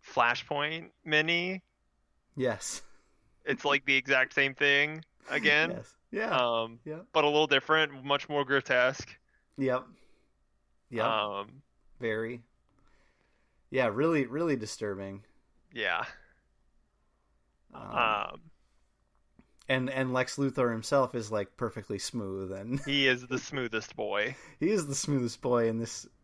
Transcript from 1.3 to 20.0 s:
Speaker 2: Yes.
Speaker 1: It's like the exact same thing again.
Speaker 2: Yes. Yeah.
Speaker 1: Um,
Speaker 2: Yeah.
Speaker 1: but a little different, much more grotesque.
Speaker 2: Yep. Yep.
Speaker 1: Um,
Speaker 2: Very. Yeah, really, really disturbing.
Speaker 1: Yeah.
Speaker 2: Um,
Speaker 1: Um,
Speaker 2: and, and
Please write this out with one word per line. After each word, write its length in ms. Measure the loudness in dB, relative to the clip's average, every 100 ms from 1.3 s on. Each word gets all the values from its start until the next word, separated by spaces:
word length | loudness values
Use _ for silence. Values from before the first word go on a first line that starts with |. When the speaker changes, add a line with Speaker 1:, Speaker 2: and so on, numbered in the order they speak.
| 0 -2 -6 _ _ _ _ _ _ _ -2
Speaker 2:
Yes. 460 | -2 -2 -6 -10 -14 -20 _ _ _ _ -6
Speaker 1:
It's 200 | -2 2
like 200 | 0 2
the 100 | 0
exact 380 | 4 2 2
same 220 | 2 0 2
thing 480 | 4 4 2 -4 -14 _ -6
again. 420 | -2 2 4 2
Speaker 2:
Yes. 220 | -2 -12 _ _
Yeah. 240 | -4 0 2
Speaker 1:
Um, 440 | 2 0 -2 -8 -14
Speaker 2:
Yeah. 160 | -14 -2
Speaker 1:
but 100 | 2
a 40 | 4
little 180 | 4 4
different, 580 | 2 4 2 2 -2
much 240 | -2 -2 0
more 160 | -2 2
grotesque. 640 | 0 2 4 4 0 -12 -16 _ _ _ -4
Speaker 2:
Yep. 280 | 0 0 -4 -20 -20 _ _ _ _ _ _ _ _
Yep. 160 | -2 0
Speaker 1:
Um, 560 | 0 -2 -4 -10 -14 _ _ _ -6
Speaker 2:
Very. 420 | -4 -2 -4 -8 -16 _ _ _ _ _ _ _ _ _ _ _ _
Yeah, 180 | 0 0
really, 320 | 2 2 2 0
really 300 | -2 -2 -2
disturbing. 680 | -4 -6 -6 -6 -8 -12 -18 _ _ _ _
Speaker 1:
Yeah. 340 | -4 -2 -2 -6 -12 _ _ _ _ _ _ _ _ _ _ _ _ _ _ _ -16
Speaker 2:
Um, 160 | -6 0
Speaker 1:
Um, 460 | 2 2 -2 -10 -20 -20 _ _ _ _ _ _ _ _ _ _ -2
Speaker 2:
and, 200 | 0 0
and 220 | -2